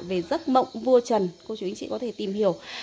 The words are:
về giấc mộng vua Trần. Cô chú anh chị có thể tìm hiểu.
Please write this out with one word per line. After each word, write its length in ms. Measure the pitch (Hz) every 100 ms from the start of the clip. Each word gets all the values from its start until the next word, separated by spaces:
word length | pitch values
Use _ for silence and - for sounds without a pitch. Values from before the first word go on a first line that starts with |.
| 175
về 140 | 185
giấc 260 | 175 330 302
mộng 200 | 262 254
vua 260 | 233 233 254
Trần. 300 | 240 220 185 165 -
Cô 80 | 220
chú 100 | 185
anh 100 | 214
chị 120 | -
có 80 | 214
thể 140 | 240
tìm 220 | - 208
hiểu. 220 | 202 202 - - -